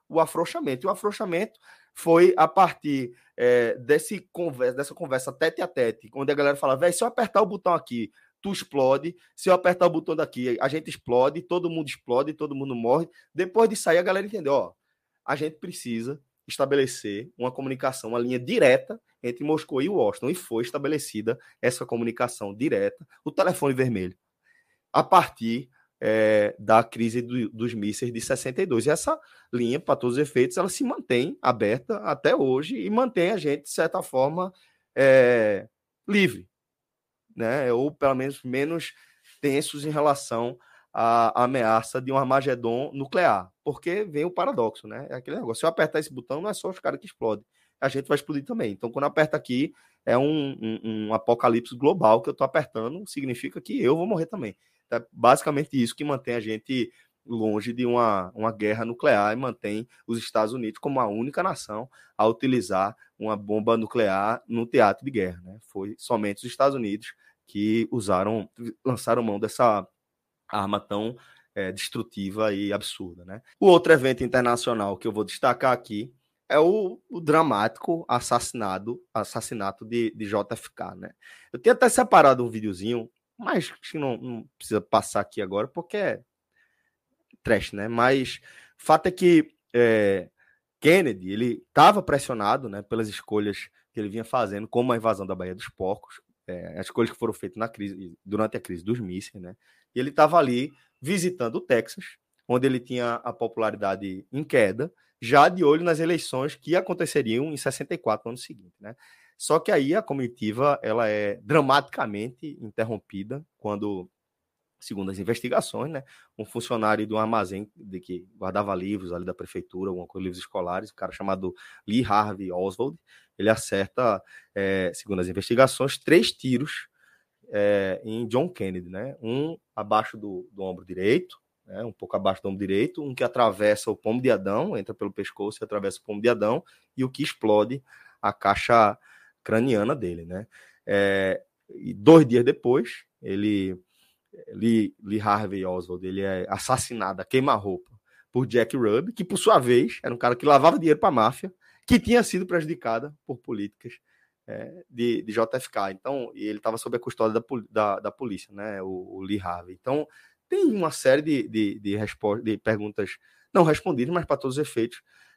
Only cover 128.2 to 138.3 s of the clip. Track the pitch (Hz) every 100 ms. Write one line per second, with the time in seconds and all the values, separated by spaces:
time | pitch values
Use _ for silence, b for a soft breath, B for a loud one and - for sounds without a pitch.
128.2 | 113 123 175 - 95 92 87 92 131 -
129.2 | 113 131 156 165 _ 107 104 107 110 110
130.2 | 104 92 - 98 95 90 87 92 101 160
131.2 | 180 - _ _ - 98 113 - - 101
132.2 | 98 95 101 95 95 98 151 - 143 127
133.2 | 120 123 113 95 104 104 - 101 107 123
134.2 | 127 104 95 107 190 123 98 107 104 101
135.2 | 98 - 101 - 107 104 98 - - 104
136.2 | 113 - 107 147 b b b - 131 135
137.2 | 131 - 107 107 107 135 b b b b
138.2 | 104